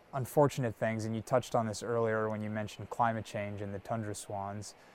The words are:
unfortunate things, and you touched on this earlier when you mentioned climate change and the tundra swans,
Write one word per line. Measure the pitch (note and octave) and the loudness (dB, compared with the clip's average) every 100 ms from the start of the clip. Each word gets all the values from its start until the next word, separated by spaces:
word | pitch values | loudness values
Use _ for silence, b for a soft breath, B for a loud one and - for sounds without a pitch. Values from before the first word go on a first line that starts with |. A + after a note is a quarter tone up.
| - | -8
unfortunate | C#3 A#2+ D#3 C#3+ - A#2+ - | -6 0 6 6 6 -2 0
things, | A2+ A2+ A2 | 0 0 -2
and | A2+ | -4
you | |
touched | - B2+ - B2 | 2 2 4 0
on | A2+ | 0
this | G2+ | -2
earlier | G#2+ A#2 A2+ A2 A2 | 0 2 2 2 0
when | G#2+ | -2
you | G#2+ | -2
mentioned | G#2+ G#2 - G#2 | -4 -4 -8 -8
climate | - A#2 A2+ - | 2 2 2 -4
change | A2 G2+ G2+ | -4 -4 -6
and | G2+ | -6
the | G2 | -6
tundra | - A2+ G#2 G2+ | -4 -4 -2 -6
swans, | - G2+ G2 G#2 G#2 - b | -6 -6 -4 -6 -10 -14 b